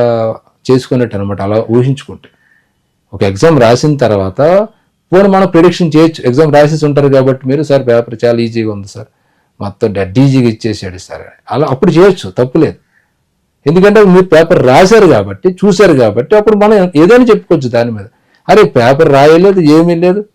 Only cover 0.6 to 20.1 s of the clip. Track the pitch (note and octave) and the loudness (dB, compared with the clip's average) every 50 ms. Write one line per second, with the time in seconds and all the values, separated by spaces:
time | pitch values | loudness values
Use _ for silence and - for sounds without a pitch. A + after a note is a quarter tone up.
0.6 | _ - B2+ C3 B2 - C#3 B2+ B2 A2 A2 G2 G2+ G2+ G2+ G2 G2 G2 G#2 A2 | _ -2 -2 -2 -2 -2 -4 -4 -4 -4 -6 -8 -8 -8 -8 -8 -6 -4 -4 -4
1.6 | A2 A2 A2+ A#2+ B2 C3+ C3+ C3+ - - F#2+ F2+ _ _ _ _ _ _ _ _ | -4 -2 -2 0 0 0 -4 -6 -8 -16 -20 -20 _ _ _ _ _ _ _ _
2.6 | _ _ _ _ _ _ _ _ _ _ - F#2 G#2 G2 G2 G2 D#3 E3 E3 C#3 | _ _ _ _ _ _ _ _ _ _ -8 -6 -4 -4 -2 0 0 2 2 4
3.6 | A#2 A2 B2 B2 - D3+ D3 C#3 B2 A2 G#2+ G2 F#2+ F#2+ F#2+ - C3+ D#3+ F3+ G3 | 2 2 2 2 0 -2 -2 0 -2 -2 0 -2 -2 -4 -4 -2 0 0 0 0
4.6 | A3 A3 - _ _ _ _ _ _ _ E3 F#3 G3+ G3 G3 F#3+ G3 F#3 - E3 | -2 -4 -10 _ _ _ _ _ _ _ 0 2 2 2 2 0 0 0 2 2
5.6 | E3 F3 F3 - F3+ D#3+ C#3+ D3+ D#3+ D#3+ D#3+ - - B2+ A#2+ C3+ D#3+ D3+ C#3+ D3 | 2 2 0 0 -4 -2 2 2 0 0 0 -4 -4 -4 0 0 0 2 2 2
6.6 | D3 D3 D#3+ D3+ D3+ D3 C#3+ D3 C#3+ C#3 C3+ C3+ C3 C3+ C3 B2+ - B2+ C3+ D3+ | 2 2 0 -2 -2 -2 -2 0 0 2 2 2 0 0 -2 -4 -4 -6 -4 -4
7.6 | D3+ C#3+ C#3 C#3 B2 B2 A#2 A#2 A#2 - A#2+ G#2+ - A#2+ A#2+ A#2 A#2 A#2 A#2 A#2 | -2 -2 -2 -2 0 0 0 -2 -2 -4 -8 -4 -2 -2 -2 -2 -4 -6 -6 -6
8.6 | A2 A2 G#2 G2+ G2 G2 - G#2+ A2 - _ _ _ _ _ _ _ _ _ _ | -6 -6 -8 -10 -14 -16 -18 -20 -20 -20 _ _ _ _ _ _ _ _ _ _
9.6 | G2+ G2+ G2 - A#2+ A2 G2 G2 G2 F#2 F#2+ B2+ C3+ C#3 C3 C3+ B2 A#2 A2 A2+ | -14 -14 -8 -6 -6 -6 -4 -6 -8 -4 -2 0 0 2 2 0 0 -2 -4 -4
10.6 | - A2+ G#2 - - F#2 F2+ F2+ - - - D#2+ - - _ _ _ - G#2+ B2 | -6 -8 -8 -8 -10 -14 -14 -16 -18 -18 -18 -18 -18 -20 _ _ _ -10 -6 -6
11.6 | D#3 D3+ C3 C3 - F3 D3 D#3+ F#3 G3+ - - - F#3+ - - B2+ C3 - F3 | -4 -4 -4 -2 -2 -2 2 2 2 2 2 -2 -6 -12 -6 -6 -6 -4 -2 -2
12.6 | D#3 A2 E2+ - _ _ _ _ _ _ _ _ _ _ _ _ _ _ _ _ | -2 -2 -4 -10 _ _ _ _ _ _ _ _ _ _ _ _ _ _ _ _
13.6 | _ C#3 E3 F#3 F#3 G3+ G#3 A3 G#3 F#3+ F3+ F3+ F#3 - - D#3 E3 D#3 F3+ - | _ -2 0 2 2 2 4 4 4 4 4 2 2 2 2 2 2 2 0 0
14.6 | B2 B2 B2+ D3+ F#3+ F#3+ A3+ A3+ G#3 E3+ C3+ G#2+ G2+ G2+ G2 - - F#3 F#3 - | 2 2 4 4 4 4 4 4 4 4 2 0 -2 -4 -10 -6 -4 -6 -4 -2
15.6 | F#3 G#3 F#3+ - G#3 F#3+ D#3 C3 A#2+ G#2+ G2+ A2+ B2+ - G#3+ G#3+ G#3 A3+ G#3+ G3+ | -2 -2 2 2 2 2 4 2 0 0 -2 -4 -4 0 0 0 2 0 0 0
16.6 | G#3 G#3+ A3 G#3 F3+ F3+ - D3 D#3+ F3+ A#3 B3 B3+ A#3 G#3 F#3+ - _ F3+ E3 | 0 2 2 2 0 0 0 0 2 4 4 2 4 2 2 0 0 _ -4 -2
17.6 | C3 B2 A2+ A#2 A#2+ A#2+ A2+ G#2+ G2 - _ _ _ _ _ _ _ - F3+ G#3+ | -2 -4 -2 -2 -2 -2 -6 -10 -14 -18 _ _ _ _ _ _ _ 0 2 2
18.6 | G#3 - - C3 A#2 A#2+ C#3 C#3+ E3 D#3 C#3 C3+ C#3 D3+ D#3+ F3 F3+ G3+ G3 F#3+ | 2 2 2 0 2 2 2 2 2 2 2 4 4 4 4 4 4 2 2 2
19.6 | E3 D3 D3+ D#3+ E3+ E3+ F3 E3 F3 F3+ | 2 2 2 2 2 2 0 0 0 -2